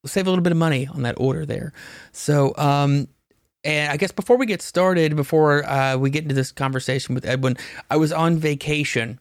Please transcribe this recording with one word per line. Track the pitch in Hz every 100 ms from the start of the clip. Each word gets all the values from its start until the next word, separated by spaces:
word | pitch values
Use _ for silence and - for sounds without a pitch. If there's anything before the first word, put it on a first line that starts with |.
| -
save | 196 190
a |
little | 180
bit | 175
of | 165
money | 165 135 135
on | 143
that | 120 -
order | 131 151
there. | 151 117 147 - - - -
So, | - - 147 135 -
um, | 147 143 143 143 - _ _ _ _ _
and | 156 151 147
I | 147
guess | 190
before | - 196 247
we | 247
get | 185
started, | - 170 185 175 156 151
before, | 139 160 151 143 147
uh, | 135 135 131
we | 139
get | 143
into | 156
this | 135 131
conversation | - 135 131 127 131 -
with | 127 -
Edwin, | 131 131 127 - - -
I | 156
was | 156
on | 160 165 165
vacation | 156 143 151 151 143 127 113 123